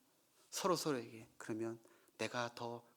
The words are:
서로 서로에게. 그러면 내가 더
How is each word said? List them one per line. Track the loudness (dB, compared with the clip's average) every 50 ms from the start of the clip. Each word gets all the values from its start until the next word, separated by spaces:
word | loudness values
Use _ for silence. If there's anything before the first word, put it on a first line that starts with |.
| -20 _ _ _ _ _ _ -20 -14 -8
서로 | -4 2 4 4 4
서로에게. | 4 4 2 2 2 0 -4 -10 -14 -14 -14 -14
그러면 | -10 -4 -2 0 0 0 -2 -2 -6 -10 -20 -20 -20 -20 -12 -4
내가 | -2 -2 0 2 0 0 0 -2
더 | -4 -6 -4 -6 -6 -10 -14 -18